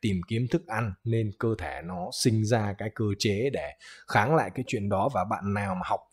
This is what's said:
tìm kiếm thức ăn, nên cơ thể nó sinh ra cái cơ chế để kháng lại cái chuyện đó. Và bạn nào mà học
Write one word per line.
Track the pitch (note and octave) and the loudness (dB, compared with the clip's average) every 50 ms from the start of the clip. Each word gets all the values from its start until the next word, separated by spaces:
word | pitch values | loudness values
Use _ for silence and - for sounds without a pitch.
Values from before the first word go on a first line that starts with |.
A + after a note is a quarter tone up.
tìm | - A2 G2 F2+ F2 - | -2 0 0 0 -2 -2
kiếm | A2+ A2+ B2+ B2 | -2 -2 0 0
thức | - E3 - | 0 -2 -2
ăn, | - A#2 A2 A#2 G#2+ F#2 - - | -2 -2 -2 -2 -2 -4 -4 -2
nên | A2+ A2+ A2+ A2 G#2+ G2 - | 0 0 2 2 0 -2 0
cơ | - A2+ A2+ - | 0 0 0 0
thể | F#2 D2+ - - - | -4 -6 -8 -8 -8
nó | - - F2+ F3+ - - | -8 -8 -6 -8 -6 -4
sinh | - - B2+ A2 A2 G#2+ | 0 2 4 4 4 4
ra | G#2 A#2+ A2+ G#2 G2+ G2 - | 4 4 2 2 0 -2 -4
cái | G#2 A2 - | -6 -8 -4
cơ | - A2 G#2 G2+ - | -2 0 0 0 0
chế | - A2 G2 G2+ B2 C#3+ B2+ | 0 0 2 2 0 0 -2
để | - - C#2+ - _ - - - - - - | -2 -6 -6 -10 _ -20 -20 -20 -18 -8 2
kháng | - A#2+ G#2 B2+ D#3+ | 4 4 4 6 4
lại | D#3+ A#2 F#2 - | 2 2 0 -4
cái | - B2 | -6 -6
chuyện | - - A2+ G2+ G2+ | -2 -2 -2 0 0
đó. | G2+ F#2+ G2+ C#3 C3+ | 2 2 2 2 2
Và | G2 F2+ | 0 -2
bạn | G#2 A2 F#2+ F#2 G2+ G2+ | 0 -2 -4 -2 -2 -2
nào | G#2 G2+ G2 F#2 | 0 0 -2 -2
mà | F#2 F#2 | -4 -2
học | - G#2 G2 - _ | -2 -2 -4 -4 _